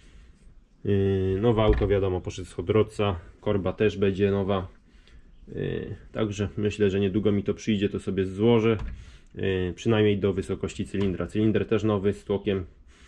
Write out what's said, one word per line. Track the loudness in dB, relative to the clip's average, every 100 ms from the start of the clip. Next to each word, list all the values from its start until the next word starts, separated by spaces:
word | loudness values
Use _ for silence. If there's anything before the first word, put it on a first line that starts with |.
| -20 -20 -20 -20 -20 -20 _ _
Yy, | 0 2 2 2 0 0
no, | 2
wał | 4 4
to | 4 4
wiadomo, | 2 0 -2
poszedł | -6 -12 -12
z |
Hodrodca, | -10 0 2 0 0 -2 -2 -8 -10
korba | -4 -2 -2
też | 0 0 2
będzie | 0 2 0
nowa. | 0 0 -2 -4 -14 _ -20 -20 -20 -20 -20 -16
Yy, | -8 -6 -6 -8 -12 -12
także | -4 -4 -2 -4 -2
myślę, | -4 2 2
że | 2
niedługo | 0 2 2
mi | 0
to | 0
przyjdzie, | -4 -2 0 0
to | -2
sobie | -4 -2
złożę. | -2 2 4 4 4 0 -2 -10 -16 -20 -20
Yy, | -6 -2 0 -2 -2
przynajmniej | 0 4 4 4
do | 0
wysokości | -2 -4 -4 -6 -8 -6
cylindra. | -2 -2 0 -4
Cylinder | 0 2 2 2
też | 0
nowy, | 2 2 0
z | -2
tłokiem. | -2 -4 0 -2 -4 -16 -20 -20